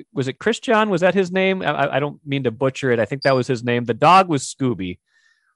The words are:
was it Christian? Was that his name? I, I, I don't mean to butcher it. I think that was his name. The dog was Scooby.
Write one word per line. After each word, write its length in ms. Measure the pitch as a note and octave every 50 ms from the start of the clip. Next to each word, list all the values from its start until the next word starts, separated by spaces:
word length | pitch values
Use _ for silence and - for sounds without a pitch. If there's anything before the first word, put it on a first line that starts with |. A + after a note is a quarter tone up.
| - _ _
was 160 | E3+ B2+ C3+
it 100 | B2+ -
Christian? 500 | - G#3 G#3+ - - - A#3 G#3+ A3 A3
Was 120 | G3 E3
that 140 | F3 F#3 F3
his 180 | G3+ F#3+ F3 F3+
name? 300 | F#3+ F#3+ F#3+ F#3+ F#3 F3
I, 80 | D3
I, 260 | D3 D3 C#3 C#3+ -
I 40 | C3
don't 240 | C#3+ D3 C#3+ - _
mean 200 | C#3+ C#3 C#3 C3+
to 60 | B2
butcher 420 | A2 G#2+ C#3 C3+ C3 - - C3 A#2+
it. 80 | A2+
I 40 | A2
think 180 | - C#3+ C3+ -
that 120 | C#3 C3+
was 120 | C3 B2
his 180 | - C3 A2+ A#2+
name. 200 | B2 A#2+ A#2+ B2
The 100 | A#2 A#2
dog 340 | A2 C#3+ D3+ F3 F#3+ F#3+ F3
was 160 | D#3+ C3+ -
Scooby. 540 | - - - C#3 B2+ A#2 E2+ F#2+ F2+ F2 - _ _ _ _ _ _ _ _ _ _ _